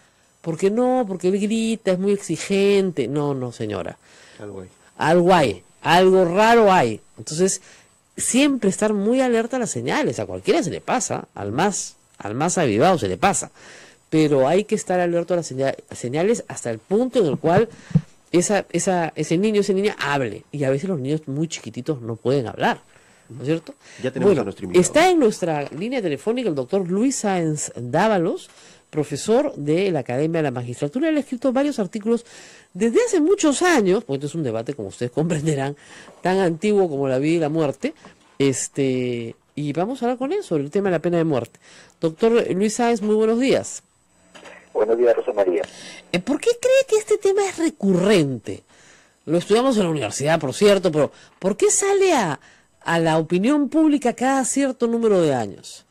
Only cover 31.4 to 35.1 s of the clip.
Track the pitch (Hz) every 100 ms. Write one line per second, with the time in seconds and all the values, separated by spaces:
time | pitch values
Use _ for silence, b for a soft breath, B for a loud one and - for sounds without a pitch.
31.4 | 269 247 285 269 185 220 214 233 - B
32.4 | B B B 180 226 330 480 359 302 403
33.4 | 311 262 359 302 190 196 - 135 147 165
34.4 | 139 110 120 139 98 - 120